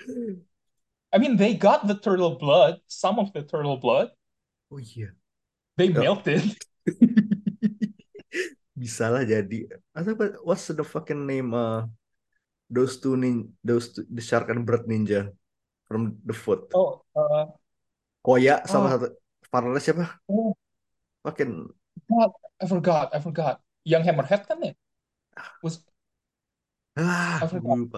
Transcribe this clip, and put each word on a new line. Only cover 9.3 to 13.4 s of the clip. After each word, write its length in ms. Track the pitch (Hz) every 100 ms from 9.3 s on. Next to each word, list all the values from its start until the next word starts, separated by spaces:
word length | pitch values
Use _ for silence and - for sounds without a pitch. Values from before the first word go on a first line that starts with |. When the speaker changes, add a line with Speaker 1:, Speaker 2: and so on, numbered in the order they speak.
| 110 98 110 - - _
Speaker 2:
Atau 240 | 156 185
apa, 240 | 220 208 - 160
what's 240 | 180 -
the 160 | 156 147
fucking 400 | 147 - 147 139
name, 240 | 135 127
uh, 380 | 117 113 113 113 - _ _ _ _ _ _ _
those 320 | 120 127 -
two 160 | 135 127
nin-, 320 | 127 120